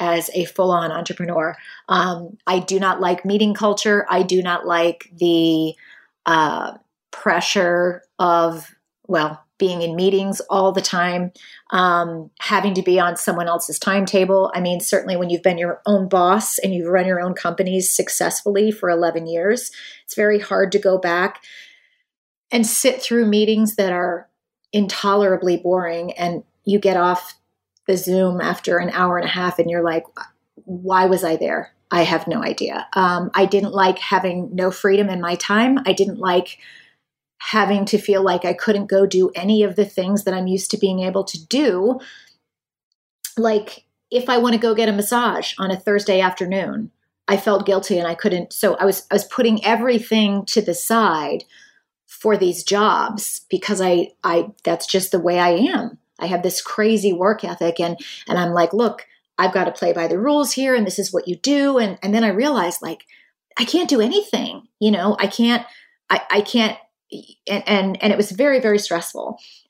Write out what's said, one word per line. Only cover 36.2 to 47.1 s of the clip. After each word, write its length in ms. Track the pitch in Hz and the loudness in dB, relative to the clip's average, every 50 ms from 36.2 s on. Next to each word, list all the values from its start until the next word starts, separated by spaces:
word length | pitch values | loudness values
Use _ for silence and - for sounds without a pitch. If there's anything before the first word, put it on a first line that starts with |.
| 185 185 180 180 175 - - - - - - - - _ _ _ _ _ _ _ _ _ _ - - - | 0 0 2 2 0 -2 -8 -20 -20 -20 -20 -20 -20 _ _ _ _ _ _ _ _ _ _ -14 -8 -2
having 340 | - 220 202 190 208 196 202 | 0 2 2 2 2 0 0
to 120 | - 214 196 | 0 0 0
feel 240 | - - 196 190 | 2 2 2 2
like 220 | 196 190 180 180 - | 2 2 0 0 -2
I 80 | 175 | -4
couldn't 340 | 190 - - 220 202 202 196 | -4 -2 0 0 0 0 0
go 200 | - 196 196 196 | 0 2 2 2
do 240 | 190 190 185 185 180 - | 4 4 2 2 2 0
any 280 | - 185 202 214 214 | -2 0 2 2 2
of 140 | 208 196 185 | 2 2 2
the 80 | 214 202 | 0 -2
things 400 | 202 - 190 180 190 208 202 - | 0 -2 -4 -2 0 -2 -2 0
that 100 | 190 185 | -2 -2
I'm 120 | 185 185 | -2 -2
used 240 | 185 185 196 - - | -2 -2 -2 -2 -4
to 80 | - 214 | -2 0
being 220 | 202 190 190 185 | 0 0 0 -2
able 240 | 185 185 185 196 190 | -2 -2 -2 -2 -4
to 220 | - - 160 160 | -4 -8 -12 -6
do. 520 | - 233 269 302 240 180 180 196 240 254 254 - - - - - _ _ _ _ _ _ _ _ _ _ _ _ _ _ _ _ _ _ _ - - - | -2 0 2 2 2 2 2 0 0 0 -2 -6 -14 -20 -20 -20 _ _ _ _ _ _ _ _ _ _ _ _ _ _ _ _ _ _ _ -18 -10 -4
Like, 480 | 226 226 226 220 208 208 - - - _ _ _ _ _ _ | -2 0 2 2 0 -2 -4 -12 -20 _ _ _ _ _ _
if 180 | 240 247 247 262 | -4 -2 0 2
I 100 | 247 240 | 2 2
wanna 200 | 233 247 233 220 | 2 2 2 2
go 160 | 233 233 220 | 2 2 2
get 140 | 220 226 214 | 2 2 2
a 40 | |
massage 600 | 202 202 202 - 247 240 240 214 180 - - - - - | 0 0 0 0 0 0 0 0 -2 -2 -6 -8 -6 -6
on 120 | 190 185 | -4 -4
a 60 | 190 190 | -4 -2
Thursday 420 | - 208 202 202 202 208 190 185 | 0 0 0 0 2 2 2 2
afternoon, 680 | 185 185 185 - 185 175 190 196 175 143 135 - - - _ _ _ _ | 2 2 0 -2 -4 -4 -4 -4 -4 -4 -6 -8 -10 -10 _ _ _ _